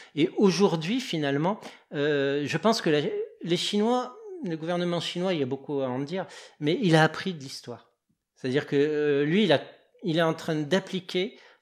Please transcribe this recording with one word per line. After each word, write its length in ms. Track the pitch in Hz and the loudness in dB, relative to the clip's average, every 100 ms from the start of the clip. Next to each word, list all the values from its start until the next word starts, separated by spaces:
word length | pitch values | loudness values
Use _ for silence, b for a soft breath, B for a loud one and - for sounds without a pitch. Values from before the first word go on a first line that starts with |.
| B | B
Et 140 | 156 - - | -2 0 4
aujourd'hui, 640 | 202 165 196 165 156 254 | 2 4 2 2 -2 -4
finalement, 580 | 254 165 143 139 170 214 B B B | -4 -2 0 0 0 -2 B B B
euh, 480 | 151 143 147 139 143 | -2 0 0 0 0
je 140 | 139 156 | -2 0
pense 240 | 214 220 | 0 2
que 80 | 175 | 2
la, 100 | 147 156 415 440 - | 2 0 -4 -8 -8
les 140 | 175 170 | -4 -2
Chinois, 640 | - 208 214 247 247 403 440 370 | 0 0 2 0 -2 -12 -16 -10
le 140 | 220 156 | -8 -6
gouvernement 440 | 160 175 175 175 | -4 -2 -2 -2
chinois, 320 | 160 175 185 | -4 -4 -2
il 80 | 170 | 0
y 20 | |
a 40 | 127 | -2
beaucoup 340 | 139 - 143 | -4 -4 -4
à 80 | 131 | -2
en 120 | 127 | -4
dire, 260 | 143 185 175 B B B | -4 -6 -8 B B B
mais 180 | 147 185 | 0 2
il 140 | 196 160 | 4 6
a 80 | |
appris 280 | 151 - 190 | 6 2 -8
de 80 | 165 | -8
l'histoire. 520 | 135 - - 113 _ _ _ _ _ | -12 -16 -14 -16 _ _ _ _ _
C'est-à-dire 320 | _ 131 135 143 | _ -2 -2 2
que, 100 | 143 | 2
euh, 480 | 151 151 147 143 | 2 2 2 2
lui, 200 | 147 185 | 2 4
il 80 | 202 | 6
a, 100 | 135 - - _ _ | 4 2 -20 _ _
il 160 | 185 160 | -2 2
est 40 | |
en 120 | 165 | 2
train 220 | 160 - 156 | 0 -2 -2
d'appliquer 800 | 143 190 190 185 - 180 208 - B B | 0 0 0 -8 -4 -4 -4 -8 B B